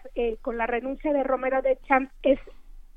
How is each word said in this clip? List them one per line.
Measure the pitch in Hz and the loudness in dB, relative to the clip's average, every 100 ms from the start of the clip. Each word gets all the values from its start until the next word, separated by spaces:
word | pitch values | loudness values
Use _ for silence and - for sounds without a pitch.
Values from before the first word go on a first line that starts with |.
| - | -6
eh, | - 233 220 | -4 -4 -4
con | 269 233 | -6 -4
la | 226 | -2
renuncia | 240 262 269 302 | -2 -4 -4 0
de | 285 | 0
Romero | 262 254 262 262 | 2 0 2 4
de | 262 262 - | 4 0 2
Champs | 262 269 - | 2 2 0
es | - - - - - - - | 2 2 -2 -18 -18 -18 -18